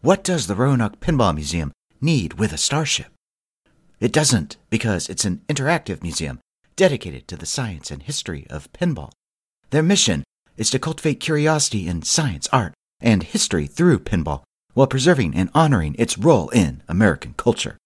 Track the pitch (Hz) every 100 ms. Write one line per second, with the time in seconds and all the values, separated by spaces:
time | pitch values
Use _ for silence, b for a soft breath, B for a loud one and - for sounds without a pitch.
0 | 131 190 - 175 90 98 131 131 107 -
1 | - 151 104 76 71 85 76 - _ _
2 | 151 156 85 - 107 - - 143 151 -
3 | - _ _ _ _ _ _ _ _ _
4 | 120 156 147 123 73 - _ 113 113 92
5 | - 90 101 90 _ 147 135 165 - 85
6 | 87 78 76 64 _ _ _ - 190 131
7 | 90 67 - 87 85 - 120 82 - 69
8 | 71 147 - 76 - 76 - - 175 135
9 | 67 _ _ _ _ _ _ 143 160 208
10 | - 80 69 _ _ - 110 131 - 160
11 | 160 143 - 151 151 156 - 104 87 87
12 | 78 - 151 78 - - 92 - _ _
13 | 117 104 87 208 - 87 73 - 175 117
14 | - 98 76 69 _ _ _ - 131 131
15 | 139 156 90 78 101 147 160 117 78 71
16 | 117 - 131 135 78 120 80 65 - 85
17 | 107 71 - - - 113 - -